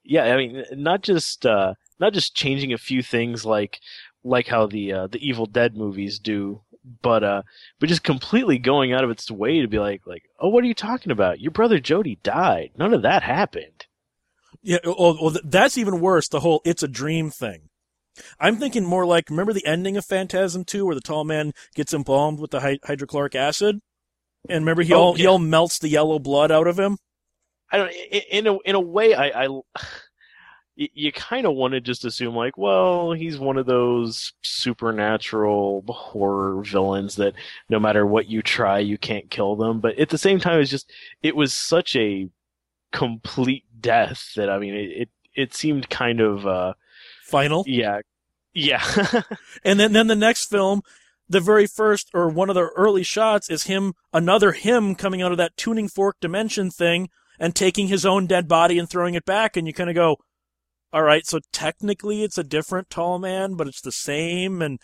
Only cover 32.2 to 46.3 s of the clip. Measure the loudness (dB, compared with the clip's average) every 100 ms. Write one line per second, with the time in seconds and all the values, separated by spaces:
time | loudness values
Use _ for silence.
32.2 | -6 -4 -6 -2 2 4 4 2 -2 -4
33.2 | -8 -4 -2 0 2 2 2 0 -2 -6
34.2 | -12 -12 -10 -6 -4 -4 -4 0 0 0
35.2 | -2 -2 2 2 0 -4 -8 -12 -12 -2
36.2 | 0 0 -2 -4 -2 0 0 -2 -4 -2
37.2 | -2 -2 -12 -18 -4 0 2 2 2 2
38.2 | 0 -4 -2 0 2 2 0 -4 -6 -8
39.2 | -8 -4 -2 0 -2 0 -2 0 -2 0
40.2 | 2 2 2 2 2 -2 -10 -20 -20 -4
41.2 | -2 0 0 -2 0 0 2 0 0 -2
42.2 | -8 -14 _ _ _ _ _ -4 -4 -4
43.2 | -8 -2 -2 -2 -8 -4 2 2 2 -4
44.2 | -10 -4 -2 -2 -4 -6 -8 -8 -10 _
45.2 | _ -6 -6 -4 -2 -2 -4 -4 -2 2
46.2 | 2